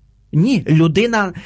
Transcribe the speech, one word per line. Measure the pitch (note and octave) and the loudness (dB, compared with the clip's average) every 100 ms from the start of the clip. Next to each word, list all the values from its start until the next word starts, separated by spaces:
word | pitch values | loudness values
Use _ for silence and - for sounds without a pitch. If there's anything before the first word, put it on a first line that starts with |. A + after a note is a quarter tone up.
| _ _ _ | _ _ _
Ні, | D3 G#3 A#3+ B2+ | -2 0 0 0
людина | D#3 E3 D#3 A#3 A3+ G3 - | 2 2 0 -2 -2 -4 -6